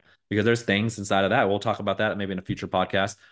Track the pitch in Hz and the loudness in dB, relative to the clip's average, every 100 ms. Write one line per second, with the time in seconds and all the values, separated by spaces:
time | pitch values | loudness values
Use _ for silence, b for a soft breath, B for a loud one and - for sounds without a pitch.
0 | b b - 104 110 117 - 101 113 113 | b b -4 0 2 2 2 0 0 -4
1 | 101 98 98 120 104 101 113 104 101 95 | 0 2 4 4 2 0 -2 -2 -2 -2
2 | 107 95 98 92 - 98 95 92 92 98 | -2 -2 -4 -6 -6 -8 -2 0 0 0
3 | 98 - b | 0 -4 b